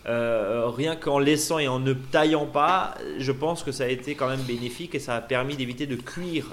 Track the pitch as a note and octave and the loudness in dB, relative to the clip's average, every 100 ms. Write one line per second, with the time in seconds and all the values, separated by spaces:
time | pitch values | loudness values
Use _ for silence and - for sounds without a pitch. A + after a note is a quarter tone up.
0 | - A#2 A#2 A2+ G2+ A#2 A#2 A#2 D#3+ D#3+ | -2 0 2 2 2 0 0 0 -2 -2
1 | D#3+ C#3 C#3+ D3+ - D#3+ C#3 B2+ C3 C3 | 2 4 6 4 4 0 2 2 0 0
2 | - D#3+ D#3 D#3 D3 C#3+ D#3 F#3 - - | 2 4 6 4 2 2 4 2 0 -6
3 | C#2+ D2+ C3 B2+ D#3 E3+ C#3+ C3 B2 B2+ | -8 -4 -2 0 0 -2 -4 -2 -2 -2
4 | C#3+ D3 C3 C3 B2+ A#2+ B2 B2 E3+ D3 | -4 -2 -2 -2 -2 -4 -4 -8 -6 -6
5 | C3 A#2 A2 B2+ C3+ C#3+ B2 B2 C#3+ B2 | -4 -4 0 0 0 -2 -4 -4 -4 -6
6 | - F3 F3+ D#3 B2+ | -6 -8 -4 -4 -4